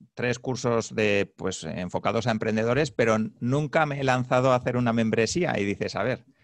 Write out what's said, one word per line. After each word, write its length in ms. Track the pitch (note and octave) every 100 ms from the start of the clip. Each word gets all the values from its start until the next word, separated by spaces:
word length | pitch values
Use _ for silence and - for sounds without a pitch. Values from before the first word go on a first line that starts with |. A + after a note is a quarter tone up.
| -
tres 240 | - A#2+ A#2
cursos 560 | C3+ B2 B2 A#2 -
de, 380 | A2+ G#2+ G2+ F#2+ -
pues, 280 | F#2+ -
enfocados 640 | E2 E2 F2+ F2+ G2+ A2+ A#2+
a 40 |
emprendedores, 600 | A2 A2+ A2 A#2 B2+ D#3
pero 240 | - A2+ A2
n-, 160 | A2 -
nunca 460 | B2 C#3+ D3+ D#3+ D3+
me 120 | C#3
he 40 |
lanzado 480 | C3+ B2+ B2 B2+ C3
a 40 | B2
hacer 220 | B2+ B2
una 160 | A#2+
membresía. 640 | A#2 A2+ A2 A2 E3+ F3 G#2
Y 60 | G2+
dices, 300 | F#2+ G2+ F#2
"A 80 |
ver", 220 | A#2 A#2 - _